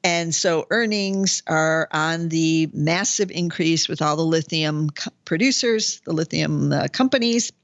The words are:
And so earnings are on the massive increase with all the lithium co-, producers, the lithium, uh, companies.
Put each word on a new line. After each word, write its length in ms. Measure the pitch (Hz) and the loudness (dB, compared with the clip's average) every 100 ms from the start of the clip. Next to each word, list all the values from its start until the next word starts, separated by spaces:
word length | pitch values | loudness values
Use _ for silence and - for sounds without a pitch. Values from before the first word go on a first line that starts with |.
And 320 | 185 170 170 147 | 2 0 0 0
so 320 | 190 160 - | 2 0 0
earnings 720 | 214 226 208 196 190 190 - - | 0 0 0 0 0 0 -2 0
are 400 | 160 160 160 156 | 2 2 2 0
on 380 | 156 160 165 165 | 0 0 -2 -2
the 400 | 160 160 160 160 | 0 2 2 0
massive 580 | 151 151 170 202 - 190 | 0 0 0 -2 -2 -2
increase 560 | 180 175 170 165 165 - | -2 -4 0 0 2 0
with 160 | 175 | -2
all 120 | 151 151 | 0 0
the 60 | |
lithium 680 | 165 160 156 160 156 151 156 | 2 0 0 -2 0 0 -2
co-, 180 | - - _ - | -4 -12 _ -4
producers, 720 | 165 262 254 247 220 208 - - | 0 2 2 0 0 -2 -6 -4
the 80 | |
lithium, 580 | 160 165 160 156 151 143 | -2 -2 -2 0 0 0
uh, 160 | 139 - | 0 -2
companies. 580 | - 262 269 233 233 - _ | 0 2 2 2 0 -2 _